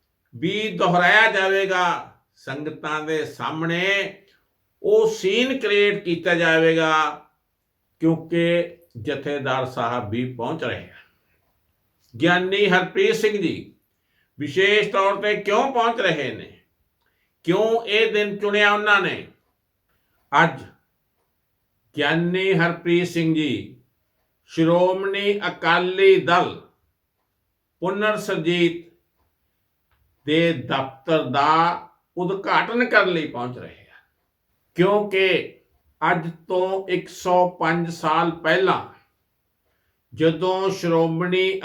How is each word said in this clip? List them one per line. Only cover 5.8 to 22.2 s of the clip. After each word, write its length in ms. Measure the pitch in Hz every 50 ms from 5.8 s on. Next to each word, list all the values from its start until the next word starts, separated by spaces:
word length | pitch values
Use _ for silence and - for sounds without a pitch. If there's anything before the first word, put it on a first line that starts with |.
| 208 208 196 - -
ਕੀਤਾ 300 | 175 170 165 - 185 175
ਜਾਵੇਗਾ, 920 | 170 170 165 160 160 165 165 160 165 160 160 156 156 156 147 147 - - _ _ _ _ _ _ _ _ _ _ _ _ _ _ _
ਕਿਉਂਕਿ 760 | 160 165 165 160 165 - 170 170 170 170 170 175 170 170 - - _ _ _
ਜਥੇਦਾਰ 680 | 117 101 147 139 120 - 143 147 143 127 135 131 131 131
ਸਾਹਿਬ 440 | 127 - 131 117 117 123 123 120 104
ਵੀ 140 | 110 120 127 127 123
ਪਹੁੰਚ 300 | - 117 135 160 160 143
ਰਹੇ 180 | 117 98 90 -
ਹਨ। 200 | - - - - _ _ _ _ _ _ _ _ _ _ _ _ _ _ _ _ _ _ _ _ _ -
ਗਿਆਨੀ 520 | 110 143 170 180 180 185 185 196 202 208
ਹਰਪ੍ਰੀਤ 480 | 185 185 185 165 160 - 180 202 220 220
ਸਿੰਘ 220 | - 220 208 208 202
ਜੀ 360 | 175 143 107 87 90 - - _ _ _ _ _ _ _ _ _ _ _ _ -
ਵਿਸ਼ੇਸ਼ 520 | 143 143 131 180 190 202 208 214 202 -
ਤੌਰ 260 | - 196 196 196 196
ਤੇ 180 | 202 208 208 214
ਕਿਉਂ 360 | - - 196 202 226 269 269 262
ਪਹੁੰਚ 280 | 240 233 233 226 226
ਰਹੇ 320 | 202 180 160 147 135 120 104
ਨੇ, 180 | 92 80 - - _ _ _ _ _ _ _ _ _ _ _ _ _ _ _ _ _ _
ਕਿਉਂ 380 | 156 175 202 214 226 226 233 -
ਇਹ 260 | 180 208 220 226 208 208
ਦਿਨ 240 | 208 208 202 -
ਚੁਣਿਆ 360 | - 202 202 202 208 208 202 208
ਉਹਨਾਂ 280 | 208 208 208 202 196
ਨੇ? 260 | 185 156 123 - - - _ _ _ _ _ _ _ _ _ _ _ _ _ _ _ _ _ _ _ _ 139
ਅੱਜ 300 | 147 170 165 147 - 101 - _ _ _ _ _ _ _ _ _ _ _ _ _ _ _ _ _ _ _ _ _ _ _ _ _
ਗਿਆਨੀ 560 | 147 143 147 160 165